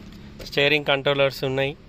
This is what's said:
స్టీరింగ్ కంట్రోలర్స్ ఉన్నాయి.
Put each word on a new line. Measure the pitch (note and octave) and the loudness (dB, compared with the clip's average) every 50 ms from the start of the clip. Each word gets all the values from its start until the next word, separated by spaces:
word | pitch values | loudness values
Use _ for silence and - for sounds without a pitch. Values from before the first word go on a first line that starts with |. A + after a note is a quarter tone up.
| - - - - - - - - - | -18 -18 -18 -18 -18 -18 -16 -14 -12
స్టీరింగ్ | - - D3 C#3+ C#3+ D3+ D3+ C#3+ | -4 0 2 4 4 4 2 2
కంట్రోలర్స్ | D3 C#3+ C#3 C3+ D3 C#3+ C#3 C#3 C3+ C3 - C#3+ | 2 0 2 2 0 2 4 2 0 0 -2 -4
ఉన్నాయి. | C3+ C3 C3+ C3+ C#3 D#3 - - | -2 0 0 0 -2 -4 -8 -14